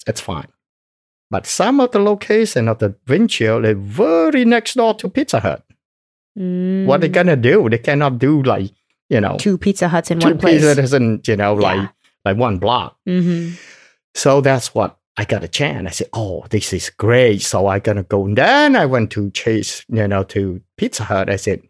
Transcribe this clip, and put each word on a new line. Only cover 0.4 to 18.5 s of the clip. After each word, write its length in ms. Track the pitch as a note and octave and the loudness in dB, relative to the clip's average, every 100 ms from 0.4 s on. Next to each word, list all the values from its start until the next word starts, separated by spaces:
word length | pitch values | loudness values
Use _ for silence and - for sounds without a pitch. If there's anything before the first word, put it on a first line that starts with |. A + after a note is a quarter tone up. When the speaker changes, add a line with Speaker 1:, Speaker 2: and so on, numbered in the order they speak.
| - _ _ _ _ _ _ _ _ | -12 _ _ _ _ _ _ _ _
Speaker 1:
But 160 | G2 - | -8 -6
some 320 | - F#3+ C#4 | -2 0 2
of 120 | B3+ | 2
the 80 | G#3+ | 2
location 680 | G3+ G#3 - G#3 A3 - A2+ | 0 -2 0 0 2 0 -2
of 120 | A2 | 0
the 140 | G#2 G2 - | -2 -4 -2
windshield 560 | D3 A3+ - A2 A2+ | 0 2 0 0 2
is 140 | A2 G#2+ | 0 0
very 680 | G2+ A2+ C4 E4 D#4+ C#4+ | -4 -2 0 2 2 2
next 300 | A#3+ A#3+ A#3 B3+ | 4 2 0 0
door 180 | A3+ A3 | 0 0
to 120 | A#3 | -4
Pizza 320 | - C#4+ A#2+ | -4 -2 -2
Hut. 240 | F#2 C#2 - _ _ _ _ _ _ | -2 -4 -10 _ _ _ _ _ _
What 680 | - F#3 F3+ F#3 F#3+ F#3+ C#3+ | -8 -6 -4 -2 -2 0 2
they 80 | D#3+ | 2
Speaker 2:
Mm. 40 | |
Speaker 1:
gonna 220 | - F3+ D3 | 2 2 2
do? 320 | A#2 F#3 C3+ | 4 4 2
They 80 | A2+ | 0
cannot 420 | B2+ C#3+ D3 B2 | 0 0 0 0
do, 240 | C3 D3+ | 2 2
like, 280 | C3 G2+ G2 - _ _ _ | 2 0 -4 -10 _ _ _
you 120 | A#2 | 0
know, 160 | G2 G2 | 0 0
Speaker 2:
Two 200 | G#3+ F#3+ | 0 0
Pizza 300 | - G3 F3 | 0 0 0
Huts 240 | E3+ E3 | 0 -2
in 80 | E3+ | 0
Speaker 1:
two 100 | E3 | 2
Speaker 2:
one 80 | D#3+ | 2
place. 220 | F3+ D#3+ | 2 4
Speaker 1:
Pizza 200 | D3+ C#3+ | 4 4
Huts 100 | C3 | 2
in, 280 | C#3 A#2 A2 - | 2 2 0 0
you 120 | G#2+ | 0
know, 160 | G2+ G#2 | 2 2
Speaker 2:
Yeah. 40 | G2+ | 0
Speaker 1:
like, 160 | F#2+ G2 - _ _ G2+ | 0 -4 -10 _ _ -4
like 120 | G2+ | 0
one 200 | B2 F#2+ | 0 0
block. 400 | G2+ A#2+ E2 - - | 0 -2 -4 -10 -4
Speaker 2:
Mm-hmm. 480 | F3+ F3 E3+ E3+ E3+ - - _ _ _ - | 0 0 -2 -6 -12 -18 -20 _ _ _ -2
Speaker 1:
So 260 | C#3+ C#3 | 2 4
that's 340 | C3+ C3+ - - | 4 0 -2 -4
what 220 | G2 - _ - | -4 -6 _ -8
I 60 | G2+ | -4
got 180 | G#2+ | -4
a 40 | F2 | -4
chance. 400 | - C#3+ C#3 F2+ | -6 -4 -4 -8
I 40 | |
said, 180 | - - | -8 -8
"Oh, 320 | - G#2+ E2 - | -6 -6 -8 -6
this 240 | G#2+ - | -4 -4
is 160 | F#2 - | -6 -8
great." 520 | - G#2 A#2+ B2 G#2 | -4 2 4 4 2
So 260 | - G2+ G2 | -2 0 0
I 120 | G2 | 0
gonna 240 | A2+ G2+ | 0 -2
go. 220 | F#2 G2+ G2 | -2 -2 0
And 120 | G#2 | 0
then 380 | E3+ | 2